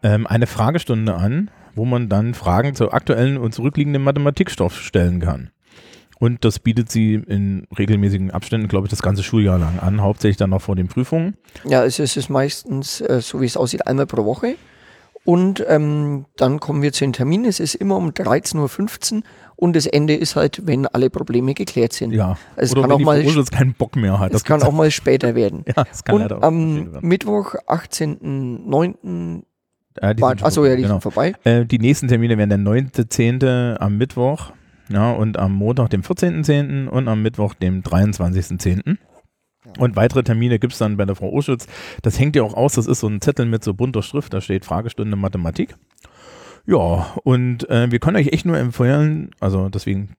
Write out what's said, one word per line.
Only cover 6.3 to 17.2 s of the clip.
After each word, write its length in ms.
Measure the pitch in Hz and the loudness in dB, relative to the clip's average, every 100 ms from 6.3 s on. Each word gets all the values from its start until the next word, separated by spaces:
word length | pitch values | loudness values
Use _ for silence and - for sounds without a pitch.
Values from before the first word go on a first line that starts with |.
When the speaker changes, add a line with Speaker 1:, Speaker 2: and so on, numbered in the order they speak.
| 120 | 2
Speaker 1:
das 140 | 113 - | 0 2
bietet 320 | - 113 113 | 0 0 0
sie 240 | 110 110 | 2 2
in 540 | 107 - 101 101 95 - - | 2 0 -2 0 -2 -6 -4
regelmäßigen 560 | 101 107 101 98 95 | 0 2 4 2 -2
Abständen, 340 | 92 - 113 107 | -4 -4 -2 0
glaub 180 | 98 | -2
ich, 60 | 98 | -2
das 120 | 110 | -2
ganze 200 | 95 98 | 0 -2
Schuljahr 360 | 95 113 104 92 | 0 2 4 2
lang 200 | 82 87 | 0 0
an, 220 | 92 104 | 0 0
hauptsächlich 360 | 98 101 107 101 | 0 2 0 2
dann 140 | 98 | 0
noch 120 | 95 | 0
vor 120 | - | -2
den 140 | 95 90 | -4 -2
Prüfungen. 480 | - 127 165 170 208 _ - | -4 -2 -2 -2 -6 _ -14
Speaker 2:
Ja, 200 | 139 131 | 0 2
es 160 | 120 127 | 4 2
ist, 100 | 143 | -2
es 60 | - | -2
ist 120 | 131 | -2
meistens, 720 | 135 139 - - 135 135 - | 0 -2 -4 -8 -6 -6 -6
äh, 200 | 226 127 | -2 -2
so 200 | 113 - | -2 -4
wie 60 | 127 | -2
es 100 | - | 0
aussieht, 300 | 123 - - | -2 -2 -2
einmal 200 | 135 139 | 0 0
pro 180 | 123 | 0
Woche. 320 | 107 127 233 294 _ _ - - _ - | -2 -2 -4 -6 _ _ -20 -20 _ -8
Und, 400 | - 175 185 190 - | 0 2 2 0 0
ähm, 560 | 151 151 151 147 143 135 - | 2 2 -2 -2 -4 -10 -2
dann 220 | 127 147 | 0 0
kommen 220 | - 147 | -2 0
wir 120 | 143 | 0
zu 120 | 135 | 0
den 80 | 139 | -2
Terminen. 320 | 123 | 0